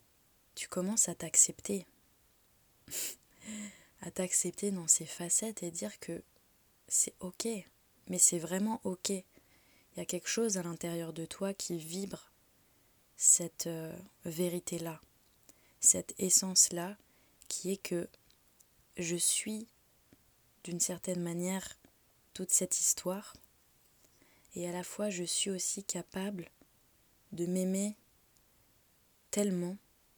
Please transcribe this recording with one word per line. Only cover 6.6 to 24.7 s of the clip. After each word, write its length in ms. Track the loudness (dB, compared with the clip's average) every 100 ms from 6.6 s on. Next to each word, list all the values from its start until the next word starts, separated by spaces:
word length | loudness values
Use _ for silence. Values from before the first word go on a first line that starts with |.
| _ _ 0
C'est 220 | 2 2 -2
ok, 260 | -10 -4 -4 -4 -8 _ _ _ -4
mais 100 | 4
c'est 220 | 6 4
vraiment 400 | 0 0 0 -2
ok. 260 | -4 -4 -2
Il 140 | -4 -6 -20 -20 -20 _ -20 _ -10
y 40 |
a 40 |
quelque 240 | -6 -4 -2
chose 300 | 2 2 2
à 40 |
l'intérieur 480 | -2 -4 -4 -4 -4
de 120 | -6
toi 300 | -8 -4 -4
qui 240 | -2 -4 -4
vibre 540 | -4 -6 -6 -8 -14 _ _ _ _ _ _ _ _ 4
cette, 520 | 8 8 6 -4 -4
euh, 280 | -4 -6 -10 -16 _
vérité-là, 760 | -4 0 0 0 -4 -4 -4 -8 -14 _ _ _ -20 -20 _ _
cette 360 | 6 6 2 -2
essence-là, 800 | 4 4 6 6 6 4 -6 -8 _ _ _ _ -10
qui 220 | -6 -4
est 60 | -4
que 320 | -2 -4 -4 -10 _ _ _ -20 -20 _ _ -6
je 180 | -2
suis, 540 | 2 2 2 -2 -6 -10 _ _ _ _ -20 _ _ _ _
d'une 160 | -8 -2
certaine 420 | -2 -2 -4 -2
manière, 560 | -2 -2 -2 -2 -6 -14 -20 _ _ _ _
toute 160 | -10 0
cette 300 | 0 2 2
histoire, 540 | 2 2 -2 -6 -8 -18 -20 _ _ _ _ _ -20 _ -20 -20 _ -8
et 120 |
à 40 | -4